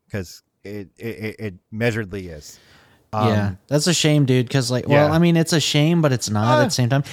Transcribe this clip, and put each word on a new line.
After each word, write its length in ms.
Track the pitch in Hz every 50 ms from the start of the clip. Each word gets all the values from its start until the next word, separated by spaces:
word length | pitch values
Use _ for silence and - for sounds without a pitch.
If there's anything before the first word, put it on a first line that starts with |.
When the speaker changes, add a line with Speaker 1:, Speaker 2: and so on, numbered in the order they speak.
| _ _
Speaker 1:
'cause 320 | - 101 87 - - - _ _ _ _
it, 280 | - 98 104 104 95 - _ -
it, 80 | 113
it, 300 | 113 - - 107 107 - -
it 160 | 110 104 87 - _ -
measuredly 580 | 110 110 120 120 107 113 107 90 101 98 90 85
is. 300 | 78 76 - - - - _ _ _ _ _ _ _ _ _ _ 110
Speaker 2:
Yeah, 340 | 107 107 107 107 104 101 101
Speaker 1:
Um, 100 | 92 - _
Speaker 2:
that's 200 | - 139 151 151
a 60 | 180
shame, 320 | 160 - - 151 151 147 143
dude, 240 | 123 127 127 120 117
'cause, 220 | - 135 117 120
like, 180 | 127 120 - -
well, 200 | 143 147 147 147
Speaker 1:
Yeah. 60 | 160
Speaker 2:
I 40 | 165
mean, 180 | 175 170 170
it's 160 | 165 156 -
a 80 | 175 147
shame, 400 | - - - 147 147 160 175 170
but 120 | 156 139
it's 180 | 127 113 - 101
not 280 | 107 104 110 120 123 120
at 40 |
Speaker 1:
Uh, 20 | 131
Speaker 2:
the 60 | -
same 180 | - 131 123 117
time. 160 | 135 143 - -